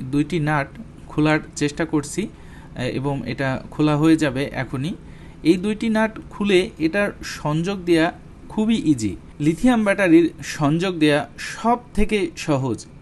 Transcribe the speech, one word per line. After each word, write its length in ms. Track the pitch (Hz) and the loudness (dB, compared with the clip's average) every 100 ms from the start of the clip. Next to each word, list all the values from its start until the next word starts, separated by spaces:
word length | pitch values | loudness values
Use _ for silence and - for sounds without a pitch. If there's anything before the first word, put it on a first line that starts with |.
দুইটি 400 | 127 139 151 175 | -4 -2 0 0
নাট 280 | 151 151 139 - - - - | 0 0 -2 -8 -18 -18 -8
খোলার 320 | - 151 156 - - | 0 2 2 -2 -4
চেষ্টা 280 | 147 143 | -4 -2
করছি, 440 | 165 156 143 - 220 | -2 -2 -2 -4 -6
আহ, 540 | - - - - - | -8 -18 -18 -16 -8
এবং 400 | 123 113 139 139 - | -6 -4 -4 -4 -4
এটা 340 | 127 135 131 - | -4 -2 -4 -6
খোলা 260 | - 151 147 | 0 2 4
হয়ে 200 | 160 160 | 4 4
যাবে 340 | 151 127 143 | 2 -2 -4
এখনই। 420 | - 123 131 143 - - - - - | -6 -6 -6 -6 -8 -12 -18 -18 -2
এই 140 | 151 185 | 2 2
দুইটি 320 | 202 214 233 | 0 -2 0
নাট 300 | 214 220 220 - | 0 0 -2 -14
খুলে 400 | - 202 185 190 - | -4 2 4 2 -2
এটার 320 | 160 202 202 - | -2 0 -2 -4
সংযোগ 600 | - - 151 156 170 202 | -12 -8 -4 -2 -2 -4
দেয়া 280 | 175 165 165 - - - - | 2 4 4 -2 -12 -20 -8
খুবই 420 | - 214 226 - | -2 2 2 2
ইজি। 260 | 135 104 87 - - | 2 0 -6 -10 -2
লিথিয়াম 440 | 147 165 247 233 | 0 2 4 4
ব্যাটারির 460 | 214 196 190 165 170 - | 2 2 6 6 6 0
সংযোগ 560 | - - 147 160 190 175 | -10 -2 2 2 0 2
দেয়া 300 | 151 147 - - | 2 2 0 -8
সব 400 | - - 226 240 - | -12 -4 0 0 0
থেকে 360 | - 208 214 185 - | 0 2 2 -2 -4
সহজ। 500 | - 143 131 107 - - | -2 0 0 -4 -8 -4